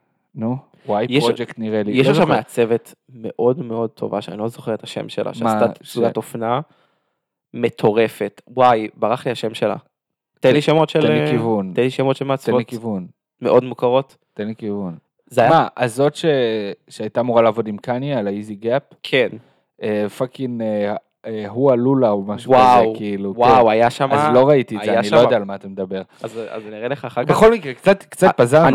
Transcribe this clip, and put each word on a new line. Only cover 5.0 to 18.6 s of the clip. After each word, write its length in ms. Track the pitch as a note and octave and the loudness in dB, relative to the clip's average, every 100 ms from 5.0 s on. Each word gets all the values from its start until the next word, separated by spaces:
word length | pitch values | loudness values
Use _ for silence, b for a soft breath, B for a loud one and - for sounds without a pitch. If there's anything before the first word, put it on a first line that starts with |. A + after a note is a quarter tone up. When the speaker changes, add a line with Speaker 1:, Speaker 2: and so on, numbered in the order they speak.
| G#2+ | -10
Speaker 2:
שלה, 140 | - G2 | -8 -8
Speaker 1:
מה, 80 | |
Speaker 2:
שעשתה 320 | A2+ A#2 A2 A2+ - | -4 -4 0 -2 -2
Speaker 1:
ש-, 60 | - | -10
Speaker 2:
תצוגת 280 | B2 A#2 A2 | -4 -2 -4
אופנה 440 | - A#2 A2+ B2+ D#3+ _ _ _ _ _ _ _ _ | -8 -8 -4 -4 -6 _ _ _ _ _ _ _ _
מטורפת. 880 | A#2+ A#2 - A2+ G#2+ A2 - G#2 - _ | -6 -6 0 0 2 0 -2 -8 -8 _
וואי, 400 | B2 B2 A2+ A2 - | 2 2 2 -2 -6
ברח 300 | G#2+ B2+ C3+ | -4 -4 -6
לי 60 | |
השם 220 | A#2 A2 | -6 -8
שלה. 220 | A2 G#2+ G2+ - _ _ _ _ _ | -4 -4 -4 -12 _ _ _ _ _
תן 140 | - | 2
לי 60 | D3 | 4
Speaker 1:
ת-, 40 | |
Speaker 2:
שמות 260 | D3 D#3 D#3 | 2 2 2
של, 120 | D#3+ | 2
Speaker 1:
תן 100 | D3+ | 2
לי 100 | D3+ | 0
Speaker 2:
אה, 100 | D3+ | 0
Speaker 1:
כיוון. 400 | D3+ A2+ G#2+ F#2+ F2+ | -2 0 -2 -2 -2
Speaker 2:
תן 60 | |
לי 80 | B2+ | -2
שמות 260 | - C3+ C3+ | 0 -2 -2
של 40 | |
Speaker 1:
תן 60 | C#3 | -4
לי 60 | |
Speaker 2:
מעצבות 320 | C3 - B2 A#2 | -4 -2 -2 -4
Speaker 1:
כיוון. 400 | A#2 A2+ G2 F2 _ _ _ | -8 -6 -8 -8 _ _ _
Speaker 2:
מאוד 220 | B2 B2 | 2 2
מוכרות. 540 | B2+ A#2 B2 C3 C3 _ _ | 2 -4 0 0 -2 _ _
Speaker 1:
תן 140 | - G#2 | -10 -10
לי 80 | A2 | -8
כיוון. 400 | A2 G2+ F#2 D#2+ _ _ _ | -8 -6 -8 -12 _ _ _
Speaker 2:
זה 140 | - | 2
היה 80 | A#2 | 4
Speaker 1:
מה, 180 | D#3+ C3 - | 4 2 -2
הזאת 380 | B2 A#2 C#3+ - | -4 0 -2 0
ש-, 100 | E3 C3+ A#2 A2 G2+ - _ | -2 0 0 -2 -6 -10 _
שהייתה 300 | - A2 A#2+ | -12 -6 -4
אמורה 220 | B2 A#2 | 2 4
לעבוד 260 | A#2 A2 G#2+ | 4 2 -6
עם 100 | G2+ | -8
קניה 420 | - B2 C#3+ C3 | -6 -6 -4 -4
על 80 | G2+ | -4
האיזי 280 | G2+ G#2+ | -6 -10
גאפ? 280 | G2+ | -8